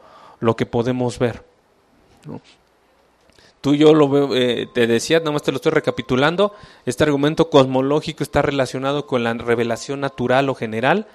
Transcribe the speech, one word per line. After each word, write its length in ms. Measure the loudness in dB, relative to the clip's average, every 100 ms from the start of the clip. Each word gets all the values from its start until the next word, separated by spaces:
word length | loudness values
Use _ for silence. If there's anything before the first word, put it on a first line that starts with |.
| -20 -20 -20 -4
lo 160 | -2 0
que 100 | -2
podemos 540 | -2 -2 -2 -4 -2
ver, 240 | -4 -6 -16 _ _ _ _ _ _ _ -18
¿no? 140 | -18 -18 _ _ _ _ _ _ _ _ _ _ _
Tú 140 | -2
y 40 | 4
yo 160 | 6
lo 140 | 6 4
veo, 260 | 2 0
eh, 340 | 0 0 -2 -4
te 140 | 0 2
decía, 320 | 2 2 0
nada 100 | 0
más 140 | -2
te 80 | -2
lo 60 | -2
estoy 120 | 0
recapitulando, 800 | 0 -2 -6 -4 0 0 2 -2 -2 -20 -12 -10
este 180 | -2
argumento 460 | 0 2 0 0 4
cosmológico 720 | 4 4 2 0 -2 -4 -8
está 180 | -4 -2
relacionado 640 | 0 -2 -4 -4 -4 -4 -4
con 160 | -2
la 100 | -2
revelación 680 | -4 -2 0 0 -4 -6 -8
natural 480 | -8 -4 0 2 0
o 80 | -4
general, 500 | -6 -4 0 0 -2